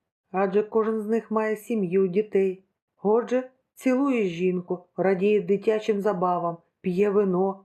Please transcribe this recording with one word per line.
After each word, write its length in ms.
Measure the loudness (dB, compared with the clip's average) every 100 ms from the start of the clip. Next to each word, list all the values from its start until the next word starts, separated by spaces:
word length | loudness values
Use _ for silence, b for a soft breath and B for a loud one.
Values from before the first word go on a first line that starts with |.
| _ _ _
Адже 320 | -4 0 0
кожен 380 | 0 0 0 -2
з 60 | -2
них 240 | -4 -2
має 260 | -2 -2 -4
сім'ю, 500 | -4 -4 0 0 2
дітей. 580 | 0 0 0 0 -2 _ _ _ _
Отже, 480 | 0 2 2 -2 -4 _ _
цілує 500 | _ 0 0 2 0
жінку, 600 | -2 0 -2 -2 -4 -10 -10 -2
радіє 440 | 0 2 2 2
дитячим 600 | 2 0 2 -2 0 -2
забавам, 560 | 0 0 0 0 -2 -6 _ _
п'є 300 | -4 0 2
вино, 540 | 2 2 2 0 -2